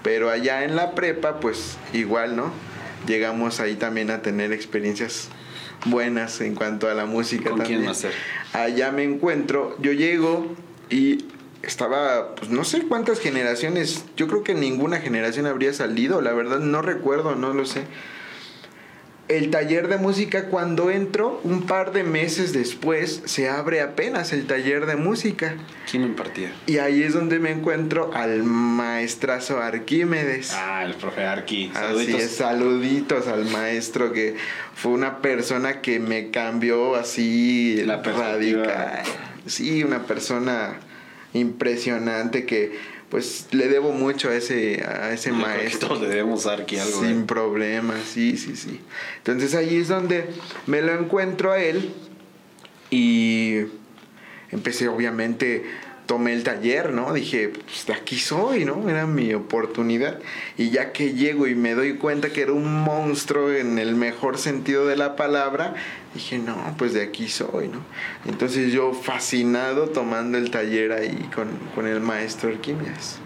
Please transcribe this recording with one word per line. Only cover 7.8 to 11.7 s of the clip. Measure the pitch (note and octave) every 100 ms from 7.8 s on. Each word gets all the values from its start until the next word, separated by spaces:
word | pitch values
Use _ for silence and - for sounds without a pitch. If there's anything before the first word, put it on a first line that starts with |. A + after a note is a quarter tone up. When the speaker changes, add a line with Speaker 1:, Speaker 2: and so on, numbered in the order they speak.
Speaker 1:
también. | G#2
Speaker 2:
Master? | F#2 G2+ - - - -
Speaker 1:
Allá | G#2+ A#2 B2 C3
me | C#3 C#3+
encuentro, | C#3+ E3+ D3+ C#3+ C#3+ A#2+ -
yo | C#3
llego | C#3+ D#3+ E3+ D#3+ E3+ E3 - - - -
y | B2+ C3+ D3 - - - -
estaba, | -